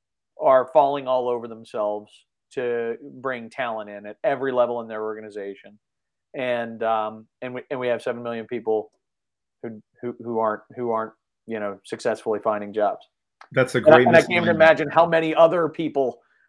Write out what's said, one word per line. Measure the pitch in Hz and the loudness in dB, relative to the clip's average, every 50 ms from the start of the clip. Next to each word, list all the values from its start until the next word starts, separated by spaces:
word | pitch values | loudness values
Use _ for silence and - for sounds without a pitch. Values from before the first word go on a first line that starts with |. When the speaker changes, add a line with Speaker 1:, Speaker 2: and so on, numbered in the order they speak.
| _ _ _ _ _ _ _ - | _ _ _ _ _ _ _ 0
Speaker 1:
are | 156 147 131 131 120 - - | 4 6 6 6 4 4 4
falling | 156 139 139 143 143 131 | 4 4 4 2 -2 -2
all | 127 127 131 123 123 | 0 0 0 0 0
over | 123 117 117 | -2 -4 -6
themselves | 117 113 113 113 - - 113 107 104 104 104 104 - _ _ _ _ _ _ _ _ | -10 -14 -16 -16 -10 -6 -4 -2 -2 -4 -4 -8 -14 _ _ _ _ _ _ _ _
to | - 135 123 120 120 117 117 117 117 - 143 143 135 127 | -8 -6 -4 -2 -2 -2 -4 -6 -6 -8 -12 -18 -14 -10
bring | 123 135 127 120 113 113 | -8 -8 -8 -8 -10 -12
talent | - - 127 117 110 110 104 104 | -8 -6 -6 -6 -6 -8 -10 -12
in | 104 101 104 | -14 -14 -14
at | 104 107 _ - | -16 -10 _ -2
every | 156 139 123 135 135 | -2 -2 -2 -2 0
level | 123 123 120 120 120 120 | 2 2 2 2 0 -4
in | 113 | -8
their | 113 110 110 107 | -8 -8 -8 -6
organization. | 110 107 110 110 107 101 104 98 98 98 - - 101 107 _ _ _ _ _ _ _ _ _ _ _ - | -8 -8 -10 -12 -14 -12 -12 -10 -12 -12 -14 -18 -20 -20 _ _ _ _ _ _ _ _ _ _ _ -10
And, | 143 127 123 120 117 117 117 113 110 113 | -6 -4 -4 -4 -4 -4 -6 -8 -4 -2
um, | 110 113 110 107 110 110 110 110 _ _ - | -2 0 -2 -2 -4 -8 -12 -18 _ _ -14
and | 131 127 123 | -12 -10 -10
we, | 123 - - | -10 -10 -8
and | 143 127 | -8 -4
we | 127 | -2
have | 123 117 - | -2 -2 -2
seven | - 135 117 120 120 | -4 -6 -6 -6 -8
million | 117 117 113 110 | -8 -8 -8 -8
people | - 123 113 113 110 110 107 104 - _ _ _ _ _ _ _ _ _ _ _ _ _ _ - | -8 -8 -6 -2 -2 -2 -2 -2 -6 _ _ _ _ _ _ _ _ _ _ _ _ _ _ -16
who, | 117 110 104 - _ _ _ | -14 -14 -16 -20 _ _ _
who, | 120 123 120 120 113 | -10 -10 -10 -10 -10
who | 120 117 110 | -6 -4 -2
aren't, | 110 110 107 107 - - - | -2 -2 -2 -4 -8 -14 -12
who | 127 123 117 | -8 -6 -4
aren't, | 113 110 110 110 - _ _ _ _ _ _ | -4 -4 -4 -8 -12 _ _ _ _ _ _
you | 113 113 107 | -10 -8 -8
know, | 104 101 98 95 - | -8 -8 -10 -10 -14
successfully | - 113 110 - 120 107 - - 113 107 101 - | -12 -10 -6 -4 -4 -4 -4 -4 -4 -4 -2 -2
finding | 113 107 104 104 104 101 | -2 -2 -2 -4 -6 -4
jobs. | 110 104 98 - - - _ _ _ _ _ _ - - - | -2 -2 -2 -2 -4 -10 _ _ _ _ _ _ -20 -18 -4
Speaker 2:
That's | - 131 127 - - | 0 0 0 2 0
a | 123 | 2
Speaker 1:
And | - | 6
I, | 156 156 | 8 8
Speaker 2:
great | 160 - | 8 8
Speaker 1:
and | - 165 | 8 6
I | 165 | 6
can't | 156 - | 6 4
even | 180 175 170 170 | 2 0 2 2
Speaker 2:
misalignment. | 165 | 4
Speaker 1:
imagine | 156 160 160 156 156 156 143 | 6 8 6 6 6 2 0
how | - 165 170 | 4 4 4
many | 170 165 165 165 160 156 | 4 4 0 0 2 4
other | 160 165 - 180 175 165 147 | 6 6 6 6 2 -2 -2
people, | - - 160 151 151 139 135 120 - - _ _ _ _ _ | -4 -4 -6 -4 -2 -2 -2 -2 -4 -8 _ _ _ _ _